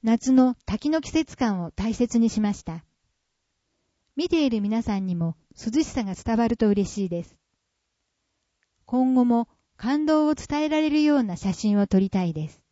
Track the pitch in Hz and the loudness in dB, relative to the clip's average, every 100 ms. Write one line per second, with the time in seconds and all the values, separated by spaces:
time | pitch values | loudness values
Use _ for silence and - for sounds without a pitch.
0 | 220 233 - 262 254 240 - 208 294 320 | 2 0 4 4 4 2 -6 -4 -2 -2
1 | 285 320 320 - 240 190 170 - 208 220 | -2 -2 -2 -2 -2 -2 -4 -4 -4 0
2 | 240 240 226 220 208 202 - 165 _ _ | 0 2 2 2 -2 -2 -8 -14 _ _
3 | _ _ _ _ _ _ _ _ _ _ | _ _ _ _ _ _ _ _ _ _
4 | _ - 349 339 285 226 202 220 233 202 | _ -6 0 2 2 0 -2 -2 -2 -4
5 | 190 175 165 165 _ - - 240 320 - | -2 -2 -4 -6 _ -10 -4 -2 -2 -4
6 | 202 185 - 226 233 233 220 202 190 - | -6 -6 -2 0 0 2 2 2 0 -4
7 | 196 170 170 _ _ _ _ _ _ _ | -6 -6 -10 _ _ _ _ _ _ _
8 | _ _ _ _ _ _ _ _ _ 247 | _ _ _ _ _ _ _ _ _ 0
9 | 262 254 240 233 233 _ _ _ 220 294 | 2 2 4 2 0 _ _ _ -2 0
10 | 302 311 302 302 - 294 302 311 311 302 | 2 2 2 -2 -4 -4 -2 0 0 2
11 | 302 294 226 175 196 180 214 202 202 190 | 2 2 0 -4 -4 -2 0 2 4 2
12 | 196 196 180 156 156 - _ | 2 0 -2 -4 -8 -12 _